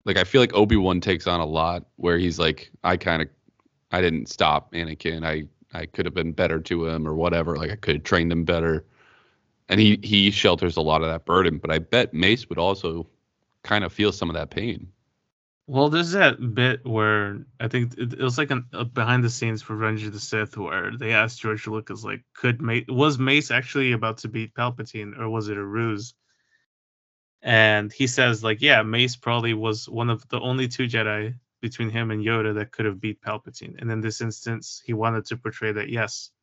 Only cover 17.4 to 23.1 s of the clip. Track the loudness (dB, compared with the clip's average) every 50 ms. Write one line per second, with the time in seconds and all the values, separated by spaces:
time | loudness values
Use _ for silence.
17.4 | -12 _ _ -6 -6 -2 -2 -2 -2 -2 -4 -6 -8 -6 -4 -2 -2 -2 0 0
18.4 | -2 -2 -2 -4 -6 -8 -8 -8 -8 -4 -2 -2 0 2 4 4 2 2 0 -2
19.4 | -4 -4 -4 -4 -6 -8 -6 -2 -2 -2 -2 -2 -6 -8 -10 -10 -8 -4 -2 -2
20.4 | -2 -4 -6 -8 -6 -4 -4 -4 -4 -4 -6 -6 -4 0 2 2 2 2 -2 -6
21.4 | -4 -4 -4 -4 -6 -8 -8 -8 -8 -10 -12 -12 -10 -10 -10 -12 _ _ _ -2
22.4 | 0 0 0 0 -2 -2 -2 -2 -2 -2 0 2 2 2